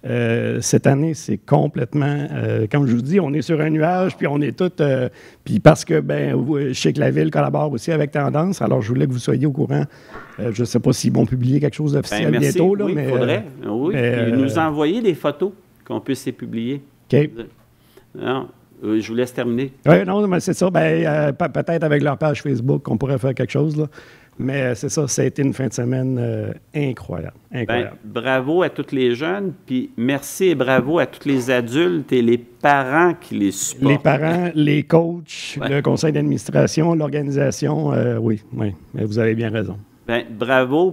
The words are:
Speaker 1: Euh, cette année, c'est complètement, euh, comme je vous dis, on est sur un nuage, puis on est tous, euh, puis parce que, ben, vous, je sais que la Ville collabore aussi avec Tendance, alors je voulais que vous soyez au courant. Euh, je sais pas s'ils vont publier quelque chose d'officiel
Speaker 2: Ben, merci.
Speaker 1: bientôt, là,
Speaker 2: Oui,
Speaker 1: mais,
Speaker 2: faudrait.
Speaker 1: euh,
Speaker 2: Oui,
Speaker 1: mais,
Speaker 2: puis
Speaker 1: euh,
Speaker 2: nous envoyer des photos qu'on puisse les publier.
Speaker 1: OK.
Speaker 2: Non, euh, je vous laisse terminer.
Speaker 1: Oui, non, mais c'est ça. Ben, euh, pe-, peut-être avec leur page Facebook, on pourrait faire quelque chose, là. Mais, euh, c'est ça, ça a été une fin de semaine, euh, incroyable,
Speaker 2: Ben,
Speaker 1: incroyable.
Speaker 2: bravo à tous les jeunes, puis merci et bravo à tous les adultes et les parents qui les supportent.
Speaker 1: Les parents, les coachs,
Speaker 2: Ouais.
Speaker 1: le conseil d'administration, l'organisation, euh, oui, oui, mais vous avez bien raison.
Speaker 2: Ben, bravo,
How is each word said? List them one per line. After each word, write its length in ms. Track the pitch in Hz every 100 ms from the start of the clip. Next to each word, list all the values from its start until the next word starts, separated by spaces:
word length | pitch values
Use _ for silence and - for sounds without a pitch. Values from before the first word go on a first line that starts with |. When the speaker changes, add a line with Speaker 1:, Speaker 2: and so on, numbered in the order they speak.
| 135
Speaker 1:
Euh, 540 | 120 117 117 113 117
cette 260 | 120 - 135
année, 280 | 139 160
c'est 240 | 151 - 104
complètement, 880 | - 147 147 151 127 147 143 143 147
euh, 340 | 143 113 110 107
comme 160 | 143 139
je 80 |
vous 60 | 240
dis, 200 | 139 196
on 120 | 151
est 80 | 147
sur 180 | - 160
un 80 | 156
nuage, 480 | 156 156 185 185 -
puis 80 | 175
on 120 | 143
est 120 | 143
tous, 160 | 113 185 -
euh, 280 | 147 131 123 - - -
puis 160 | - 113
parce 260 | 156 156 -
que, 140 | 156
ben, 340 | 143 147 143
vous, 240 | 135 127 147
je 140 | 143
sais 180 | - 165
que 80 | 139
la 100 | 131
Ville 200 | 139 156
collabore 420 | 151 143 143 151
aussi 180 | 135 -
avec 200 | 156 147
Tendance, 500 | 151 139 139 175 190
alors 220 | 120 131
je 60 | 107
voulais 180 | 127 147
que 60 |
vous 60 | 123
soyez 280 | - 117 147
au 60 |
courant. 320 | 135 123 143 143 - - - - -
Euh, 100 | 117
je 100 | 107
sais 140 | 120 120
pas 120 | 127
s'ils 200 | 123 127
vont 120 | 127
publier 340 | 127 131 123 143
quelque 160 | 143 -
chose 180 | 151
d'officiel 300 | 143 - 208 156
Speaker 2:
Ben, 80 | 147
merci. 180 | 143 127
Speaker 1:
bientôt, 160 | 180
là, 100 | 202
Speaker 2:
Oui, 80 | 202
Speaker 1:
mais, 140 | 156 135
Speaker 2:
faudrait. 360 | 127 135 180 220 135
Speaker 1:
euh, 40 | 113
Speaker 2:
Oui, 240 | 107 151
Speaker 1:
mais, 180 | 143 120 120
Speaker 2:
puis 80 | 117
Speaker 1:
euh, 40 | 123
Speaker 2:
nous 220 | 135 165
envoyer 420 | 160 151 151 214
des 140 | 226
photos 380 | 156 151 139 190 202 _ _ -
qu'on 140 | 113
puisse 260 | - 131 -
les 60 |
publier. 500 | - 117 113 117 139 - _ _
Speaker 1:
OK. 200 | - 151 110 110 _ _ _ _ - _
Speaker 2:
Non, 340 | - - 135 - - _ -
euh, 160 | 107 110
je 80 | 107
vous 60 |
laisse 180 | 113 123
terminer. 400 | 123 123 120 135 - 143
Speaker 1:
Oui, 180 | 175 190
non, 200 | 196 208
mais 120 | 180
c'est 120 | -
ça. 160 | 190 185
Ben, 340 | 165 160 160 160
euh, 260 | 151 151
pe-, 160 | 135 165
peut-être 320 | 143 143 165
avec 180 | 156 147
leur 160 | 143 135
page 240 | 156 147
Facebook, 440 | 147 127 123 143 135
on 80 | 120
pourrait 200 | 131 139
faire 160 | 135
quelque 180 | 127 127
chose, 220 | 135 156 151
là. 80 | 151 - - - - -
Mais, 260 | 127 139
euh, 120 | 127
c'est 140 | 120 143
ça, 180 | - 139
ça 160 | -
a 40 | 131
été 160 | 135
une 100 | 139
fin 140 | - 131
de 40 |
semaine, 460 | - 120 131 131 127
euh, 320 | 120 110 104 107 _
incroyable, 640 | 151 143 127 - 87 - - _
Speaker 2:
Ben, 80 | 127
Speaker 1:
incroyable. 360 | 113 117 107 -
Speaker 2:
bravo 580 | 107 104 120 131 131 170
à 40 | 160
tous 220 | - 143
les 220 | 135 127
jeunes, 380 | 120 156 196 196 143
puis 260 | - 127 117 -
merci 500 | 120 139 - - 185
et 80 | 147
bravo 420 | 131 131 127 170
à 80 | 135
tous 220 | - 139
les 240 | 135 120
adultes 600 | 123 117 131 175 175 131
et 80 | 127
les 180 | 117 120
parents 760 | 120 - 147 143 131 147 175
qui 220 | 170 - 107
les 160 | 101
supportent. 400 | 92 - - 135
Speaker 1:
Les 60 | 143
parents, 520 | 156 143 156 170 175 160
les 260 | 147 147
coachs, 760 | 143 165 170 175 156 - - 143
Speaker 2:
Ouais. 80 | 123
Speaker 1:
le 140 | 143
conseil 300 | 143 135 156
d'administration, 840 | 147 147 131 - 143 139 - 165 165
l'organisation, 960 | 147 147 143 139 139 - 143 151 147
euh, 240 | 127 120 117
oui, 260 | 113 107 -
oui, 180 | 120 107 92 -
mais 120 | -
vous 160 | 107 107
avez 160 | 113 110
bien 140 | 113
raison. 280 | 110 98 98 104 _ -
Speaker 2:
Ben, 160 | 117 117
bravo, 640 | 107 117 131 127 147 185